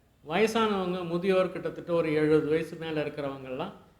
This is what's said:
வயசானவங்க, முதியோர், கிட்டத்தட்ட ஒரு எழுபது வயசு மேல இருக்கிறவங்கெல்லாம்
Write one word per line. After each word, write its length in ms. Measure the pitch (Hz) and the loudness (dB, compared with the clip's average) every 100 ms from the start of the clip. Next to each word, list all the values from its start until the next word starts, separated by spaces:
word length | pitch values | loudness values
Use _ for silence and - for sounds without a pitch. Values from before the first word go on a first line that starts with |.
| _ _ 143 | _ _ -4
வயசானவங்க, 800 | 175 214 226 220 196 180 185 170 | 0 2 2 2 0 -2 -2 -2
முதியோர், 440 | 175 190 185 180 | -2 2 2 2
கிட்டத்தட்ட 420 | 175 160 - - | -2 -8 -6 -2
ஒரு 200 | 170 160 | 0 2
எழுபது 360 | 151 151 156 143 | 2 4 4 4
வயசு 260 | 160 156 151 | 0 -2 -8
மேல 280 | 165 151 | -6 -4
இருக்கிறவங்கெல்லாம் 680 | 143 - 139 135 131 127 190 - - | -4 -4 -6 -8 -8 -8 -8 -12 -20